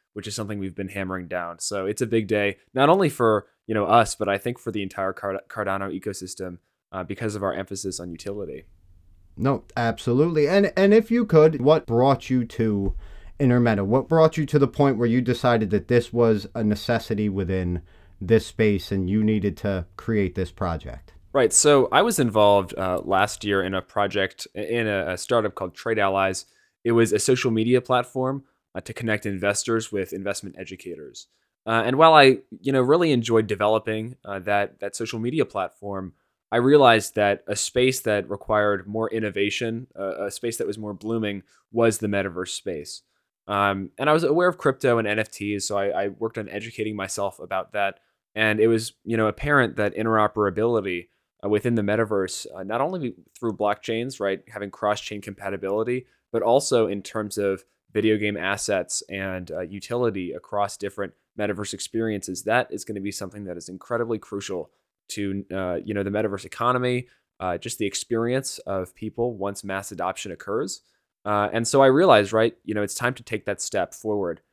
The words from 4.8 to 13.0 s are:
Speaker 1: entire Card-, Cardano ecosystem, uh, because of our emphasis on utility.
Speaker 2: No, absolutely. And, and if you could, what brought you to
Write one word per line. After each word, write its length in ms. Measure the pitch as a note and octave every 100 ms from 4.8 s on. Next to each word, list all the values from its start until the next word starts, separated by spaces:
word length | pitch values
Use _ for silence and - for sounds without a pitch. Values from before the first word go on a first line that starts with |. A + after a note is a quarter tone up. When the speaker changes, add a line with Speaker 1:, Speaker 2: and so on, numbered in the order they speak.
Speaker 1:
entire 300 | F#2+ - F#2+
Card-, 260 | F#2+ G2+ F#2+ -
Cardano 420 | - G2 G2 G2
ecosystem, 680 | F2+ G#2 F#2+ F#2 - F#2 F2+ _ _ _
uh, 120 | F#2+ F2
because 280 | G2 A2
of 80 | G#2
our 140 | G2 -
emphasis 440 | F#2+ G2 G2 F2+
on 120 | F2
utility. 540 | E2 G2+ G2+ E2+ C2 - _ _ - _ - _ -
Speaker 2:
No, 280 | B2+ B2 - -
absolutely. 720 | A#2 A2+ - B2 E3 D#3 D3
And, 240 | G3 G3+ -
and 160 | G3
if 160 | A3 A3
you 160 | A#3+ A3
could, 340 | D#3+ D#3 D3
what 280 | C3 D#3+ -
brought 420 | A#2 C3+ C3+ -
you 160 | B2+ A#2
to 480 | - A2+ G2+ G2 -